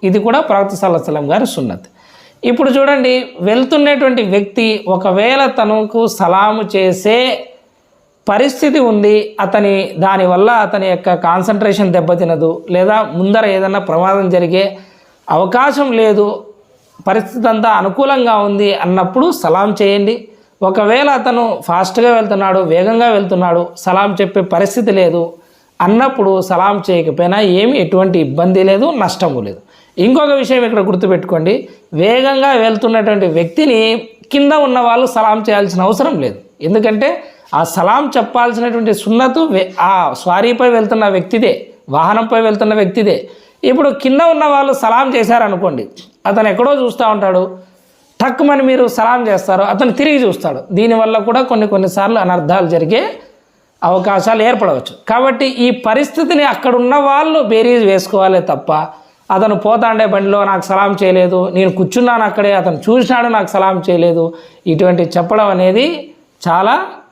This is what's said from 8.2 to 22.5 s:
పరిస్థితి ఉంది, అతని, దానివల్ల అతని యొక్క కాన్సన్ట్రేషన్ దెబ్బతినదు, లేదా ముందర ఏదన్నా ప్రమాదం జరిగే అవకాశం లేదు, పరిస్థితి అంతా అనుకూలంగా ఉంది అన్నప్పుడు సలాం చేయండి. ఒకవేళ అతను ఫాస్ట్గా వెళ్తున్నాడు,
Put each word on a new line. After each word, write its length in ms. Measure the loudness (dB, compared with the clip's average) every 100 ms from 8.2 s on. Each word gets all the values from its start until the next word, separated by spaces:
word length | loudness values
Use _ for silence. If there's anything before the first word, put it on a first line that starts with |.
| -4
పరిస్థితి 480 | 0 0 0 0 2 2
ఉంది, 260 | 2 4 2 0 -6
అతని, 300 | -2 0 0 0 -2 -2
దానివల్ల 460 | 0 2 2 2 2 2 0
అతని 200 | -2 -2
యొక్క 200 | -2 0 0 0
కాన్సన్ట్రేషన్ 680 | 0 0 0 0 0 2 2
దెబ్బతినదు, 540 | 2 0 0 0 0 -2 -4
లేదా 220 | 0 2 0 -2 -2
ముందర 260 | 0 2 2 0
ఏదన్నా 240 | -2 -4 -2
ప్రమాదం 360 | -2 0 0 0 0
జరిగే 280 | 0 0 -2 -6 -20 _ _ _ -4 -2
అవకాశం 520 | 0 2 0 0 -2 2
లేదు, 260 | 2 2 0 -2 -12 -20 _ _ _ _ -2
పరిస్థితి 380 | -2 -4 -4 -2
అంతా 180 | 0 0 0
అనుకూలంగా 540 | -2 -2 0 0 2 0 0
ఉంది 200 | 0 0 0
అన్నప్పుడు 420 | -2 0 0 0 0 0
సలాం 280 | 0 0 0 0
చేయండి. 340 | 0 2 0 -4 -8 -20 _ _ -2
ఒకవేళ 400 | 0 2 2 2 0
అతను 240 | 0 -2 -2 -4 -4
ఫాస్ట్గా 440 | -2 -2 0 2 2
వెళ్తున్నాడు, 420 | 0 -2 0